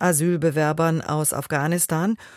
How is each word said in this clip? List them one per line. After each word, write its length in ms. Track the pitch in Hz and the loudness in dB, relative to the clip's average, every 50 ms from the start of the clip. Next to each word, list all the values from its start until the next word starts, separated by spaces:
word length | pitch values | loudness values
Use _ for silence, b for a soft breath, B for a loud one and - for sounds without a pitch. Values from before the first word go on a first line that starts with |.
Asylbewerbern 1000 | - 180 175 143 156 175 175 165 156 165 139 160 156 151 156 156 165 165 160 160 - | 0 0 2 2 2 2 0 2 0 0 2 2 0 0 2 2 0 0 0 0 -2
aus 300 | - 151 151 151 - - | -2 -2 -2 -2 -2 -2
Afghanistan 840 | - 131 - - 143 139 156 170 175 170 - 165 160 170 202 226 B B B B | -4 -6 -4 -4 -2 0 0 0 -2 0 -2 -2 0 0 -2 -2 B B B B